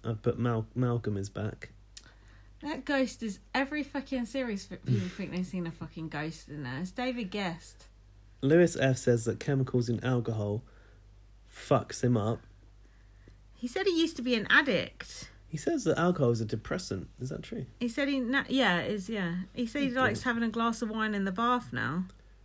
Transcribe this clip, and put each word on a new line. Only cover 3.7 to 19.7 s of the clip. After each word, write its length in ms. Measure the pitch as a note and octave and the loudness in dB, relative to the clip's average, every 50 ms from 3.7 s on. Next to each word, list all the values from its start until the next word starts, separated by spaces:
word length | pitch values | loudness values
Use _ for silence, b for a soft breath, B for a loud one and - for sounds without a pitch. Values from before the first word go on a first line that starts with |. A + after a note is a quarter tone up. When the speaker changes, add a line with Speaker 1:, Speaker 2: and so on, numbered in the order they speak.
| D4+ D4+ C#4+ | -2 -6 -6
Speaker 2:
fucking 420 | - - C#4 C#4 - C4+ B3 A#3 | -4 -6 -8 -6 -4 -4 -4 -4
series. 400 | - - C4+ B3+ A#3 G3+ G3 - - | -4 -4 -4 -4 -2 -4 -6 -6 -10
F-, 140 | F3+ - - | -14 -10 -2
people 240 | C3 B2 G3+ F3+ F3+ | 0 0 0 0 -4
think 220 | - G#3+ F3+ C#3+ | -6 -8 -8 -6
they've 160 | E3 F3+ F3+ | -4 -6 -4
seen 200 | - G3 F3+ E3+ | -4 -4 -6 -6
a 40 | E3 | -6
fucking 380 | E3 - E3 D#3 - E3 D#3+ D3+ | -8 -10 -12 -12 -10 -10 -10 -8
ghost 400 | - D3 D3+ E3 D#3+ - - - | -6 -6 -6 -6 -8 -10 -14 -12
in 160 | D3 D3+ C3 | -10 -8 -8
there. 140 | B2 C3 D3 | -6 -6 -6
It's 100 | F#3 F#3 | -8 -8
David 400 | - B3+ B3 C4 A#3+ B3 G#3 F#3 | -6 -4 -4 -4 -4 -4 -6 -6
Guest. 560 | G#3 G#3 G3 E3+ E3+ - - - - - - - - - - - - - - - - - | -4 -4 -4 -4 -6 -6 -12 -16 -18 -18 -20 -20 -20 -20 -20 -20 -20 -20 -20 -20 -10 -2
Speaker 1:
Lewis 360 | C3+ C#3 D#3+ F3 E3+ E3 - | 4 6 8 8 8 6 4
F 220 | - C3 C3+ B2+ - | 2 2 2 2 4
says 260 | - B2+ A#2+ A2+ A2+ | 4 4 4 4 2
that 140 | A2+ A2+ - | 0 -2 -2
chemicals 500 | - D3 C#3 C3+ B2 - - B2 A2+ A#2+ | -2 0 2 2 2 2 2 0 2 2
in 140 | A2+ - - | 0 0 0
alcohol 600 | B2+ B2+ A#2+ A2 A#2 G#2+ A2 G#2 G#2 G#2 A2 b b b b b b b b b b b - - - - - - - | 0 0 0 0 -2 -2 -2 0 0 -2 -2 b b b b b b b b b b b -20 -20 -20 -20 -20 -20 -20
fucks 500 | - - - - C#3 A2 - - - - | -18 -16 2 4 4 4 4 -2 -6 0
him 140 | B2+ A#2+ A#2+ | 2 4 4
up. 240 | G#2 G2+ A2 - - - - - - - - - - b b b b b b b b b b b b - - - | 4 2 0 -2 -4 -8 -20 -20 -20 -20 -20 -20 -20 b b b b b b b b b b b b -20 -20 -12
Speaker 2:
He 140 | - B3 B3 | -8 -8 -4
said 180 | - F#4 F#4+ | -2 2 2
he 140 | G4 E4+ D#4+ | 4 4 4
used 160 | E4 E4 - | 2 2 0
to 60 | C4+ | -2
be 120 | A#3 B3+ A#3+ | 0 2 2
an 120 | A3 - - | 2 4 6
addict. 800 | A#3 D4+ D4 C4+ F#3 C#3 E2+ - - - - - - - - - - - - - | 6 6 6 6 2 0 0 -4 -10 -16 -16 -14 -14 -14 -14 -16 -18 -20 -14 -10
Speaker 1:
He 80 | D#3+ | -10
says 280 | - - E4 E4+ C4+ G3 | -2 0 0 0 2 2
that 140 | E3 - - | 2 2 4
alcohol 320 | E3+ F3+ F3 D#3+ C3 A#2 | 4 2 4 4 4 4
is 80 | A#2+ A2 | 4 2
a 40 | A2+ | 0
depressant. 640 | G#2+ - A2 - - - F#3 - - G2 F#2 - - - - | -2 -4 -6 -4 -4 -4 -4 -4 -4 -6 -6 -6 -10 -10 -10
Is 100 | B2+ C#3 | -8 -8
that 120 | D3+ - | -8 -10
true? 240 | - - A#3 G#3 C3 - - - | -10 -8 -8 -8 -8 -10 -6 -6
Speaker 2:
He 80 | A#3+ A#3 | -4 -4
said 200 | - D4 C#4 C#4 | -2 -2 0 0
he, 120 | C#4 C4 | 0 0
na-, 240 | A#3+ A3+ C4+ C#4 - - | 0 0 0 0 0 2
yeah, 300 | B3+ C4+ A#3+ F#3+ F3 E3+ | 2 4 4 6 4 2
it 100 | - - | 0 -2
is, 160 | G#3+ G3+ F#3 A3 | -4 -4 -4 -4
yeah. 280 | A3+ G3+ F3+ E3+ E3+ F3+ G3 - - | -4 -2 -2 -2 -2 -4 -6 -8 -4
He 100 | - A#3+ | -4 -4
said 160 | A3+ | -2